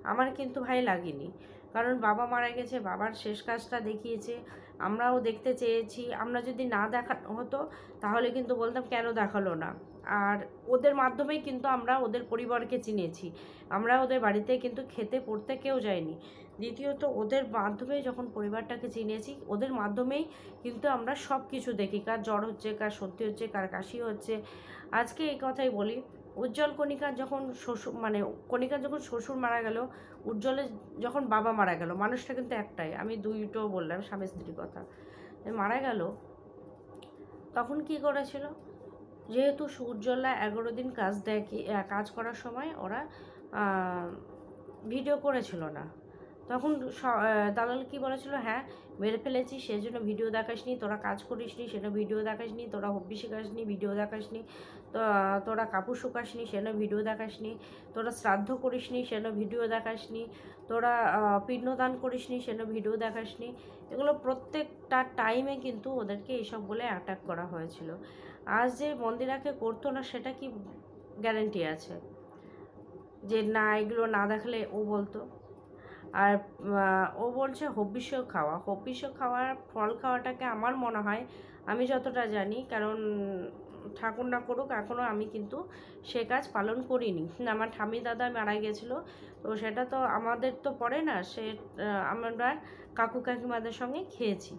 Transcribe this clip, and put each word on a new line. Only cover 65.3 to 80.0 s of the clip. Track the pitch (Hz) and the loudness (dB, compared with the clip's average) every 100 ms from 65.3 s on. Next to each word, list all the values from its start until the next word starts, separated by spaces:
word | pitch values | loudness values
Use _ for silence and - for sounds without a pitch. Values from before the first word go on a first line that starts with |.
| 240 269 277 | 4 2 -2
কিন্তু | 254 226 254 | -4 -4 -2
ওদেরকে | 262 202 202 - | -2 -2 -4 -2
এইসব | 254 214 226 196 | -4 -2 -6 -4
বলে | 214 | -2
attack | 240 185 175 190 - | 0 -2 -2 -6 -2
করা | 170 175 | -4 -2
হয়েছিল। | 170 165 - 156 175 - - - - - | -4 -6 -8 -10 -10 -12 -16 -16 -12 0
আজ | 214 247 247 | 4 4 2
যে | 294 | -2
মন্দিরাকে | 285 226 233 254 262 277 | 0 0 0 0 0 -2
করতো | 277 226 220 277 | -2 -2 0 0
না | 262 | -2
সেটা | 254 247 262 | -4 -6 -6
কি | 262 269 220 196 - - - - - | -6 -8 -8 -12 -14 -16 -18 -16 -2
guarantee | 220 220 214 208 160 | 2 4 2 2 0
আছে | 160 - 175 - - - - - - - - - - - - | -2 -6 -12 -12 -16 -18 -18 -18 -18 -18 -18 -18 -16 -18 -14
যে | 202 220 | 0 2
না, | 214 220 214 214 | 4 4 6 6
এগুলো | 208 233 226 | 4 2 4
না | 214 202 | 4 4
দেখালে | 214 233 233 214 | 2 0 -2 -2
ও | 202 | -2
বলতো? | 214 208 202 214 - - - - - - - - - | 0 0 0 -4 -10 -14 -18 -18 -18 -18 -18 -16 -4
আর, | 185 202 202 | 4 6 6
আহ, | 202 - 196 202 196 190 185 - | 2 -8 0 4 6 6 4 2
ও | 233 | -2
বলছে | 247 269 262 302 | 2 0 0 -2
হব্বিষ্য | 214 202 220 247 269 247 | 0 0 -2 -2 -4 -2
খাওয়া, | 185 151 165 190 | 0 2 0 -2
হব্বিষ্য | 196 262 247 277 | -4 -2 -4 -6
খাওয়ার | 262 254 247 254 262 - | -2 0 2 0 -2 -6
ফল | 226 214 | 0 0
খাওয়াটাকে | 226 | 2